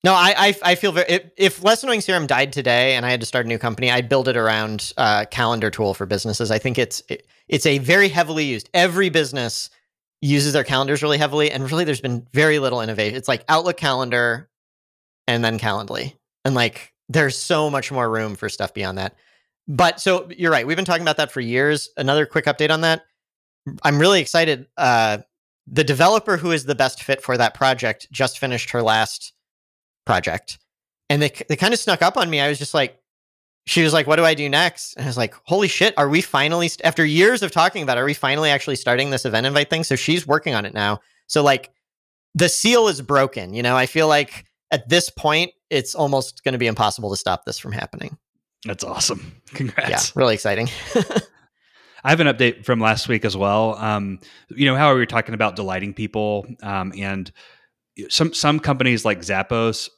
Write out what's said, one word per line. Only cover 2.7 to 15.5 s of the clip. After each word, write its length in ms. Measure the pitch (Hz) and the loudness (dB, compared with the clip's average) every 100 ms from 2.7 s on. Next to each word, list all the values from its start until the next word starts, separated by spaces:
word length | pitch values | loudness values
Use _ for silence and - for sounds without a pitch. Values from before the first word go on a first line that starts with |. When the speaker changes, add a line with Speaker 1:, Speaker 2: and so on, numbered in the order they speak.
| 120 131 | 4 4
Speaker 1:
and 100 | 127 | 2
I 60 | 123 | 0
had 100 | 123 | -2
to 60 | 113 | -2
start 180 | 127 | -4
a 40 | 117 | -2
new 80 | 113 | -2
company, 320 | 123 107 123 | -4 -2 0
I'd 180 | 123 120 | 0 2
build 180 | 135 127 | 0 2
it 120 | 120 | 0
around 560 | 110 110 107 107 - - | 2 0 -2 -6 -8 0
a 300 | 110 104 107 | 2 2 -2
calendar 400 | - 117 117 107 | -2 0 0 -2
tool 220 | 92 104 | -2 -2
for 140 | 95 98 | -2 -4
businesses. 440 | 101 113 104 113 | -4 -4 -4 -2
I 80 | 110 | -2
think 200 | 131 123 | -2 -2
it's, 240 | 120 - - | -4 -6 -10
it, 160 | - _ _ _ | -14 _ _ _
it's 200 | 151 165 | 0 2
a 100 | 139 | 0
very 320 | 131 185 196 | 2 4 4
heavily 360 | 156 160 160 | 2 -2 -2
used, 260 | 147 113 - | -2 -4 -2
every 380 | 175 180 175 190 | 0 2 2 0
business 580 | 156 143 135 117 - - _ _ _ _ _ | 0 -2 -4 -6 -6 -10 _ _ _ _ _
uses 320 | 143 143 147 | 0 2 2
their 100 | 143 | 0
calendars 380 | 131 131 139 143 | 0 0 0 -2
really 160 | 151 147 | 0 0
heavily, 320 | 151 147 151 | 0 0 0
and 200 | 131 135 | -2 -4
really 140 | 156 | -2
there's 160 | 165 127 | -2 -4
been 260 | 131 120 120 | -4 -6 -4
very 260 | 131 156 151 | 2 2 2
little 220 | 135 123 | 0 -2
innovation. 380 | 113 107 107 127 | -4 -2 -2 -2
It's, 100 | 127 | -4
like, 160 | 120 - | -4 0
Outlook 260 | 160 175 175 | 0 0 -2
calendar 720 | 156 127 127 123 120 117 - _ _ _ _ _ _ _ - | -2 -2 -2 0 0 -2 -8 _ _ _ _ _ _ _ -4
and 160 | 117 | 0
then 140 | 117 | 0